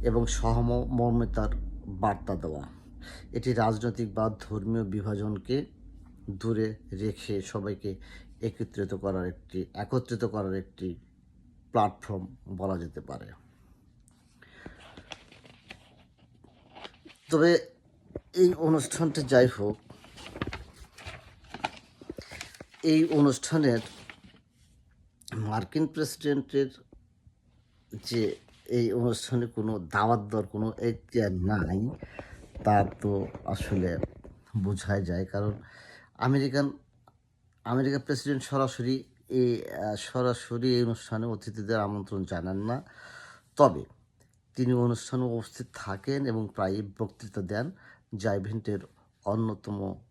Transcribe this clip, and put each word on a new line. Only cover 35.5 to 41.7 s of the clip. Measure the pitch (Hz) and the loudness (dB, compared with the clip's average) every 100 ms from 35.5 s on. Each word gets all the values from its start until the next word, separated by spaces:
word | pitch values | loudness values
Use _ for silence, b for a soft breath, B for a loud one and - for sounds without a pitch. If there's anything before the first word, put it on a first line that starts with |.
| 104 B B B B B - | -4 B B B B B -2
আমেরিকান, | 123 139 135 135 143 - _ _ - _ _ _ _ _ | 2 2 2 2 0 -4 _ _ -20 _ _ _ _ _
আমেরিকার | 107 123 131 139 | -2 2 2 0
প্রেসিডেন্ট | - 139 143 139 | -2 -4 0 -2
সরাসরি | - 139 131 - 123 131 - _ _ | 0 0 0 0 -2 -2 -4 _ _
এই, | 127 123 117 - | 2 4 2 -4
আহ, | 69 104 104 | -6 -4 -4
সরাসরি | - 131 123 117 - 120 127 123 | -4 0 0 0 -4 -2 2 4
এই | |
অনুষ্ঠানে | 120 113 - 110 117 | 2 0 -4 -4 -2
অতিথিদের | 107 104 107 104 | -4 -8 -8 -2